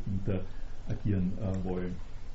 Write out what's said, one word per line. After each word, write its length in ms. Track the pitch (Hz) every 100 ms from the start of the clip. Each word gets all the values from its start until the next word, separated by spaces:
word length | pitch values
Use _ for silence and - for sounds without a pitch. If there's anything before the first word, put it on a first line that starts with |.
| -
interagieren, 1300 | 98 107 95 - - - - - 98 104 95 90 95
äh, 260 | 98 92 92
wollen, 280 | 90 90 87 - - -